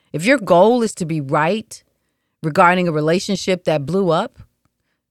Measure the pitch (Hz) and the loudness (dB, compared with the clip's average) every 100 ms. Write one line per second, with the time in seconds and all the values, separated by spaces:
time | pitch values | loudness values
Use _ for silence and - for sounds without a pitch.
0 | _ 147 190 269 190 175 208 247 220 - | _ -4 0 0 4 4 6 4 -2 -4
1 | 160 160 135 151 160 214 - - _ _ | -6 -6 -2 -2 0 -2 -8 -20 _ _
2 | _ _ _ _ 160 151 175 185 175 151 | _ _ _ _ -4 2 4 4 0 -2
3 | 151 175 - 190 - 180 - 156 139 190 | 0 -2 -2 -6 -4 -2 -2 -2 -2 -2
4 | 185 160 220 - - _ _ _ _ _ | 0 0 -2 -10 -20 _ _ _ _ _
5 | _ | _